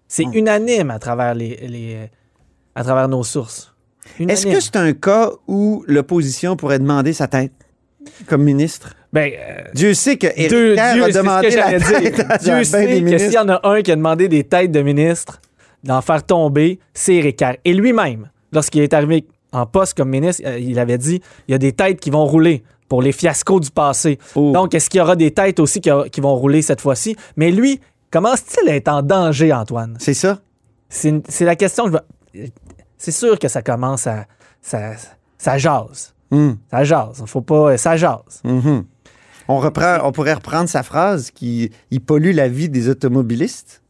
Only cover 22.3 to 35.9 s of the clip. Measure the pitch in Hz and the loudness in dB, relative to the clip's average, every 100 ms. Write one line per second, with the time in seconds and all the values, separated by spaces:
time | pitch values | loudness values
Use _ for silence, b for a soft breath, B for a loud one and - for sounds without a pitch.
22.3 | 160 165 135 b b _ 127 135 - 170 | 4 4 2 b b _ 0 0 0 -2
23.3 | 143 - 190 139 - 143 135 160 139 B | -2 0 0 0 0 0 0 -2 -4 B
24.3 | 147 147 165 185 165 - 190 165 180 156 | 0 2 2 2 -2 0 2 2 4 2
25.3 | 180 196 175 147 208 165 143 127 - 139 | 2 0 2 0 0 0 0 0 -2 0
26.3 | 131 139 156 147 143 143 123 220 214 B | 0 2 2 0 -2 -2 -2 -4 -8 B
27.3 | - 165 190 269 269 b b _ 165 214 | 0 2 2 0 -2 b b _ 0 0
28.3 | 254 - - 359 139 151 143 139 190 165 | 0 -2 0 0 0 0 -2 0 2 2
29.3 | 139 160 127 104 117 113 113 - 139 190 | 2 2 2 -2 -8 -8 -6 -4 0 -2
30.3 | 196 _ _ _ _ _ - 151 151 - | -2 _ _ _ _ _ -4 -2 -2 -4
31.3 | - 170 165 196 - 226 156 - _ _ | -2 0 2 0 0 0 -2 -4 _ _
32.3 | 95 120 - - - _ _ - - 240 | -18 -18 -18 -20 -20 _ _ -10 -2 0
33.3 | 208 131 127 110 120 127 135 127 107 101 | 0 0 -4 -4 -4 -4 -4 -6 -8 -12
34.3 | b b b - 113 107 110 - _ _ | b b b -10 -10 -10 -14 -20 _ _
35.3 | _ - 135 156 131 110 | _ -2 0 0 0 -4